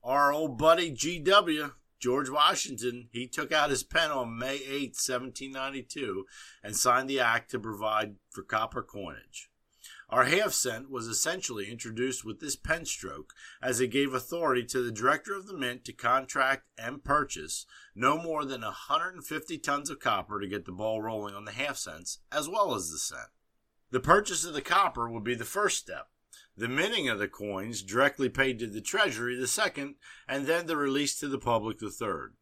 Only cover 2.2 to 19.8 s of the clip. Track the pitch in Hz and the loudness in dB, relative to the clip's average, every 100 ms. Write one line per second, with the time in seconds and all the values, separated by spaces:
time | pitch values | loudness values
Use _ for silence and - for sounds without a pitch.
2.2 | 139 147 151 190 - 123 120 120 120 120 | 2 4 6 6 -2 -4 -6 -6 -10 -8
3.2 | 123 - 147 156 147 131 - 170 160 143 | -6 -6 0 2 4 2 0 2 2 0
4.2 | 120 117 127 139 131 139 135 - - 127 | -4 -4 -4 -4 -4 -4 -4 -4 -2 -2
5.2 | 127 117 135 135 135 139 123 156 123 95 | -4 -10 -10 -8 -6 -8 -10 -8 -6 -6
6.2 | 95 - - - 101 107 127 123 131 135 | -8 -16 -20 -16 -6 0 4 4 4 2
7.2 | 120 117 - 123 107 104 107 107 107 104 | 4 4 0 -6 -4 -4 0 0 0 -6
8.2 | _ - - 110 110 127 - 101 90 69 | _ -14 -4 -2 -2 -6 -10 -10 -10 -12
9.2 | - - - _ _ _ - - - 117 | -16 -18 -18 _ _ _ -20 -20 -2 4
10.2 | 127 170 208 - 127 113 135 131 113 110 | 6 6 4 2 0 -2 -6 -8 -4 0
11.2 | 156 185 180 113 98 117 117 110 127 123 | 0 -2 -4 -6 -6 -8 -8 -2 -2 -2
12.2 | 110 104 151 - - 160 156 - 92 71 | -8 -10 -6 -6 -2 -2 -2 -8 -8 -12
13.2 | - - - - 127 120 127 123 139 131 | -14 -20 -20 -6 -2 2 2 4 2 0
14.2 | 117 170 160 127 120 131 120 110 123 151 | -4 -2 2 2 2 -2 -2 2 2 2
15.2 | - 196 190 190 127 123 - - 120 127 | 0 -10 -8 -4 -4 -4 -10 -2 2 2
16.2 | 135 143 131 135 _ - 113 135 - 147 | 2 0 2 2 _ -10 -8 -8 2 2
17.2 | 143 - 78 - - - - - 127 151 | 2 -6 -8 -8 -10 -20 -20 0 2 2
18.2 | 165 156 139 131 110 - - 147 175 185 | 0 -2 -2 -4 -6 -8 0 0 0 -6
19.2 | - 156 156 165 - 143 | -8 -8 -6 -8 -2 -2